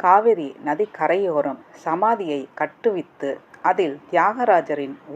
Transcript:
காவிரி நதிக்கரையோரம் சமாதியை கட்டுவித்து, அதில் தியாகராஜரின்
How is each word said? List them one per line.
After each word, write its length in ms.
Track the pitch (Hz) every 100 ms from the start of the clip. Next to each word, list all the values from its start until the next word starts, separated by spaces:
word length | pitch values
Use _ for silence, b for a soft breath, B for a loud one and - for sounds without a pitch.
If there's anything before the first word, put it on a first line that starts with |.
காவிரி 460 | 180 196 226 190 139 - -
நதிக்கரையோரம் 920 | 160 208 - 156 180 190 151 143 123 - -
சமாதியை 560 | 165 165 214 233 175 143 131 -
கட்டுவித்து, 720 | 151 - 233 185 - - 139 - - - 175
அதில் 260 | 185 170 143 -
தியாகராஜரின் 880 | - 185 233 240 180 156 147 135 143 -